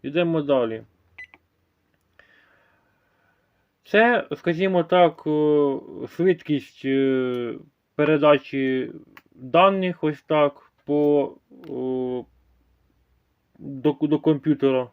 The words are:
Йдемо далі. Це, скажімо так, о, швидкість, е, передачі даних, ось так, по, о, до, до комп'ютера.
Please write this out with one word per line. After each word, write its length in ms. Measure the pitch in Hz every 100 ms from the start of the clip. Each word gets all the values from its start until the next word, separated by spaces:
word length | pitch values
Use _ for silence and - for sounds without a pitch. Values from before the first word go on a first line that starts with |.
Йдемо 380 | 151 151 170 165
далі. 420 | 143 135 117 110 110 _ _ - - _ _ _ _ _ _ _ _ _ _ _ _ _ _ _ _ _ _ _ _ _ _ _ _ _
Це, 440 | _ 208 233 233 - 143
скажімо 480 | - 165 190 180
так, 440 | 165 180 170 151 151
о, 800 | 151 151 147 143 135 - - 123 -
швидкість, 680 | 180 175 - 147 - _ 135
е, 720 | 135 135 131 127 123 120 - - _ _ -
передачі 960 | 147 156 147 143 - 139 131 131 127 - - - _
даних, 720 | - 131 160 190 196 185 175
ось 180 | 156 143
так, 500 | _ 151 147 143 _ _ -
по, 480 | 147 147 147 131 - _ - -
о, 560 | 127 127 127 127 127 - _ _ _ _ _ _ _ _ _ _ _ _ _
до, 380 | 139 135 147 135
до 180 | 151 156
комп'ютера. 720 | 160 147 156 143 135 131 123